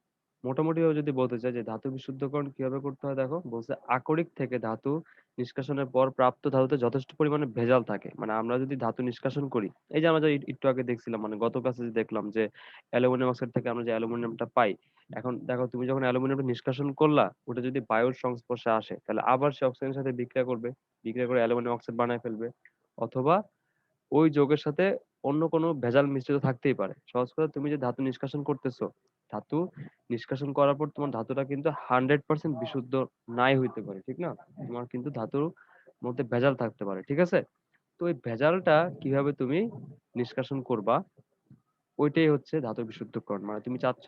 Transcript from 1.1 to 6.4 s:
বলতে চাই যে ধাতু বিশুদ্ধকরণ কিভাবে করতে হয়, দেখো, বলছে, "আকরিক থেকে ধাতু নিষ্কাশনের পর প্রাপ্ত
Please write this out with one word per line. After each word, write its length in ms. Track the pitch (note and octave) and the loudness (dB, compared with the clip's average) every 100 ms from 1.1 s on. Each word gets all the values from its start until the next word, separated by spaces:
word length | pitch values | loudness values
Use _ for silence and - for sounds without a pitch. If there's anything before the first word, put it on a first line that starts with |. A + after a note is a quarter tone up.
বলতে 260 | C3 B2+ A#2+ | 0 0 0
চাই 140 | B2 | -2
যে 80 | A#2+ | -4
ধাতু 240 | A2+ A2 C3+ | -6 -6 -6
বিশুদ্ধকরণ 560 | C3 - C3+ C#3 D3 C#3 | -8 -8 -8 -4 -4 -6
কিভাবে 280 | C3+ C3 C3+ | -4 -4 -4
করতে 240 | C#3 C3+ C#3 | -6 -6 -4
হয়, 100 | C3+ | -4
দেখো, 220 | C3 D#3+ E3 | -2 -4 -6
বলছে, 280 | A#2 A#2 - - | -8 -6 -8 -2
"আকরিক 400 | B2+ - D#3+ E3+ - | -2 2 0 0 -4
থেকে 200 | B2+ B2 | -4 -2
ধাতু 320 | A2+ A2 C#3 D3+ - _ _ - | -2 -4 -2 -4 -6 _ _ -8
নিষ্কাশনের 500 | B2 - C3 C#3 C3 | -6 -6 -4 -2 0
পর 180 | B2+ C3 | 2 2
প্রাপ্ত 320 | - B2+ - | 4 2 2